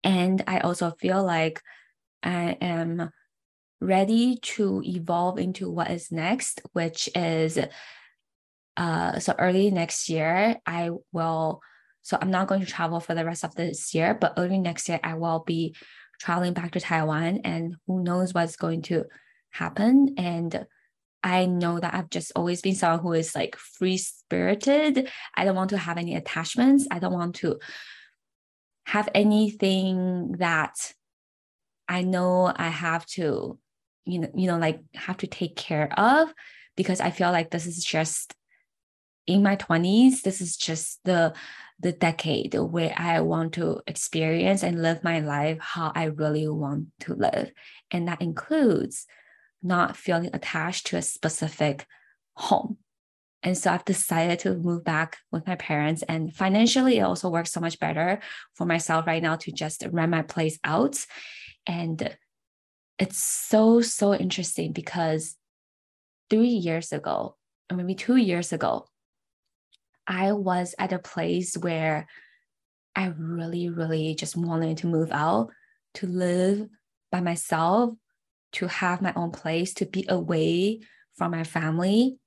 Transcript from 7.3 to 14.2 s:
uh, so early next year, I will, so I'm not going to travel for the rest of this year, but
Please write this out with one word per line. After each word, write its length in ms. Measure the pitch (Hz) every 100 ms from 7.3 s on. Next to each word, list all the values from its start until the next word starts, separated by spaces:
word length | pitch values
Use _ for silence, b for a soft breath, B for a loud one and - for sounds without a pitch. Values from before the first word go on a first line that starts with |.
| 165 160 165 - B B B B B _ _ _ _ _ -
uh, 420 | 170 165 170 -
so 160 | - -
early 320 | 180 185 202
next 380 | 185 165 - -
year, 480 | 160 160 175 214 233 -
I 240 | 170 170 170 _
will, 500 | 170 165 160 160 - b b b b
so 160 | - -
I'm 100 | 190
not 180 | 185 190
going 120 | 196
to 60 | 185
travel 340 | - 170 170
for 140 | 165
the 100 | 165
rest 200 | 165 170
of 100 | 170
this 400 | - 170 - -
year, 200 | 160 170
but 200 | 214